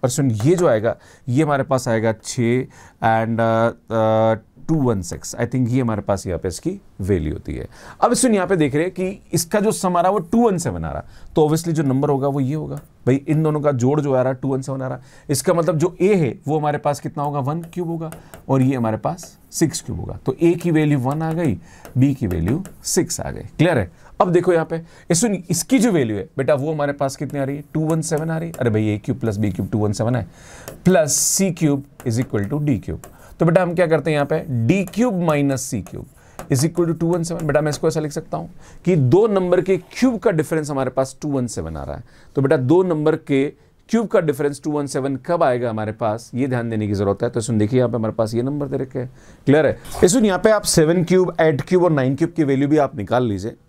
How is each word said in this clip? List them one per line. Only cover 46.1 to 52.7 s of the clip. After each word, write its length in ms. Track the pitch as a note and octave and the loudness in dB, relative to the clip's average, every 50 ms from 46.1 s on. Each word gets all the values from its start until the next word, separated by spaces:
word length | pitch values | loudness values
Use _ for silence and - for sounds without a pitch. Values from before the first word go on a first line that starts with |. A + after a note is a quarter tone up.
| G#2+ A2+ - - - | -2 -4 -8 -10 -4
ये 140 | A#2 C3 C#3+ | -4 -2 -2
ध्यान 220 | B2+ B2 A#2 A#2 | -2 -2 -2 -2
देने 160 | A2+ G#2+ G#2+ G2+ | -2 -2 -2 -2
की 60 | G#2 | 0
जरूरत 280 | F#2+ G#2 G2 G2+ - B2 | 0 2 0 0 0 -2
है। 80 | B2+ | -2
तो 100 | B2+ A#2+ | -2 -4
सुन 180 | G#2+ - A#2+ G#2+ | -2 0 2 2
देखिए 200 | G#2 G#2 A#2+ B2+ | 2 2 2 2
यहाँ 120 | B2 A#2 | 2 2
पे 60 | A2+ | 0
हमारे 180 | B2 A2 A2 G#2+ | -2 -2 -4 -2
पास 200 | - A2+ G#2+ A2+ | -2 -2 -2 0
ये 80 | A2+ A#2+ | -2 -2
नंबर 240 | C3+ C#3+ D3 C#3+ | -2 -4 -4 -6
दे 100 | C#3 C3+ | -4 -4
रखे 220 | C3+ C3+ B2+ - C3+ | -6 -6 -6 -8 -10
हैं, 120 | B2 B2 - - - - - - - | -10 -10 -12 -20 -20 -20 -20 -8 2
क्लियर 200 | - C#3 D#3 D3+ | 4 4 4 4
है? 60 | B2+ - | 2 0
ये 360 | - - - - - - G3 | -2 -8 -14 -2 2 4 4
सुन 160 | E3+ C4 B3+ | 4 4 4
यहाँ 140 | G#3+ F#3 F3+ | 2 2 4
पे 120 | - G#3+ | 4 4
आप 120 | G#3+ G#3 G3 | 2 4 0
सेवन 360 | - - - D#3 D3+ E3+ F#3 E3 | 0 2 2 4 4 4 2 2
क्यूब, 300 | E3+ F3+ F#3 F#3 E3+ - - | 4 4 4 4 2 2 2
एट 200 | E3 D#3+ D#3 C3 | 2 2 2 0
क्यूब 240 | D3 - F3+ F3+ E3+ | -2 0 2 4 4
और 80 | F3+ D#3+ | 4 2
नाइन 240 | C#3+ C3 B2+ C3+ | 2 2 0 0
क्यूब 160 | - E3 E3 E3 | 0 -2 -2 0
की 120 | - D#3 | -2 0
वैल्यू 240 | C3+ C#3 C3 C#3 | 2 2 2 2
भी 100 | C#3+ | 2